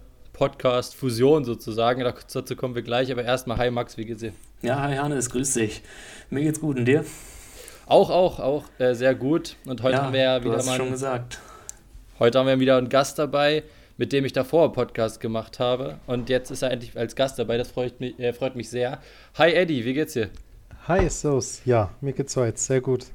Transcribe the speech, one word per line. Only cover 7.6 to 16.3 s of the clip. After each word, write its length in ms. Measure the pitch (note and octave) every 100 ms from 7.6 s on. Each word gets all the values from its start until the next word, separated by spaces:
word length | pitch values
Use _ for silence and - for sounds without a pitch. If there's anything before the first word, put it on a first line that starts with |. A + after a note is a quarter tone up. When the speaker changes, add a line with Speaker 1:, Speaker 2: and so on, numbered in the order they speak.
| - - -
Speaker 1:
Auch, 240 | D#3 G3+
auch, 300 | E3+ F#3 -
auch, 260 | B2+ D3 - -
äh, 140 | B2+ A#2+
sehr 180 | C3 B2
gut. 400 | C3 E3 E3 - C3+
Und 160 | A#2+
heute 140 | B2+ C3
Speaker 2:
Ja, 60 |
Speaker 1:
haben 100 | C3+
wir 80 | C3+
ja 180 | C3 B2+
Speaker 2:
du 60 | A#2+
Speaker 1:
wieder 120 | B2+
Speaker 2:
hast 80 | C3
Speaker 1:
mal 100 | B2+
Speaker 2:
schon 80 | C3
Speaker 1:
einen 40 |
Speaker 2:
gesagt. 460 | C3 C3+ B2 B2 - - - - - - - - -
Speaker 1:
Heute 200 | A#2 C3
haben 80 | C3
wir 120 | C3
wieder 180 | C3 B2+
einen 120 | B2
Gast 280 | C3+ C#3 -
dabei, 440 | C#3+ C#3+ D3 D3+ D3 - - -
mit 160 | A#2+
dem 100 | C#3
ich 100 | C3+
davor 320 | C3+ B2+ D#3 B2
einen 80 |
Podcast 460 | A2+ A#2 - A2 -
gemacht 400 | A#2 A2+ G#2+ -
habe. 380 | B2 B2+ C#3 D#3 -
Und 220 | B2
jetzt 220 | B2+